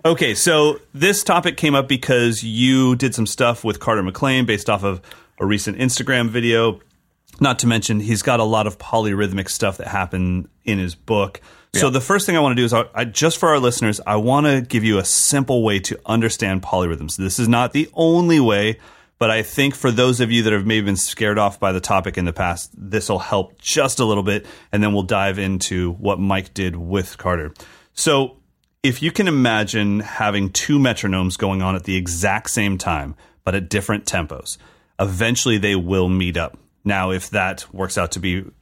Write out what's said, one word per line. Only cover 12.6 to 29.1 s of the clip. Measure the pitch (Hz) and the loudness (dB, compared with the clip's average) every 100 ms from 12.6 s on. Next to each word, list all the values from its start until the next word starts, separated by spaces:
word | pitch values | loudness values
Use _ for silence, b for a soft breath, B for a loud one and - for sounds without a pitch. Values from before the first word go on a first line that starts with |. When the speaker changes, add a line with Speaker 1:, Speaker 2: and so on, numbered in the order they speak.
Speaker 1:
is, | 120 | 2
I, | 117 120 | 2 0
I, | - 120 | -4 -4
just | 101 156 156 | 0 0 2
for | 170 | 2
our | 147 | 4
listeners, | 123 120 113 101 - | 2 0 -2 -2 -2
I | 107 | 0
wanna | 113 143 151 135 | 2 2 2 0
give | 123 117 | 0 0
you | 110 98 | 2 2
a | |
simple | 92 - - 143 131 127 | 2 0 2 0 2 2
way | 110 98 | 2 0
to | 92 104 | -4 -8
understand | - 113 113 - 101 92 | -2 0 0 0 -2 -2
polyrhythms. | - 92 87 78 76 - | 0 0 0 -4 -6 -4
This | 95 - | -4 0
is | 117 | 2
not | 120 123 | 2 2
the | 143 160 | 0 -2
only | - 165 170 175 160 | 2 4 4 4 4
way, | 120 101 107 110 B B B _ | 4 2 0 -4 B B B _
but | 113 | 0
I | 113 | 0
think | 104 - 139 | -2 0 0
for | 131 131 | 0 0
those | 117 127 120 | 2 2 2
of | 117 | 2
you | 117 | 2
that | 110 | 2
have | 104 101 | 0 2
maybe | 110 101 | 0 0
been | 98 | -2
scared | - - 107 104 | -4 -2 0 2
off | 101 - | 0 0
by | 98 | -2
the | 92 | -2
topic | - 98 92 90 | 0 0 0 -4
in | |
the | 87 | -4
past, | - 90 85 - - | -2 -4 -4 -10 -16
this | 98 104 - | -6 -6 -2
will | 95 | -4
help | - 101 92 _ | 0 -2 -2 _
just | - 151 135 127 | -2 0 0 2
a | 113 | 2
little | 104 | 2
bit, | 98 104 B B B | 0 -4 B B B
and | 104 | 0
then | 104 | 2
we'll | 101 | 0
dive | 92 104 98 95 | 0 0 0 -2
into | 98 92 - 92 90 | -2 -2 -4 -2 -2
what | 87 101 95 | -2 -4 -2
Mike | 98 98 92 | 0 -2 -4
did | - 92 | -6 -4
with | 85 85 98 - - | -4 -4 -4 -4 -6
Carter. | 90 87 78 - B B B | -4 -2 -6 -14 B B B
So | - - 139 131 - _ _ _ _ | -4 2 2 0 -6 _ _ _ _
if | 139 123 | -2 0
you | 165 | -2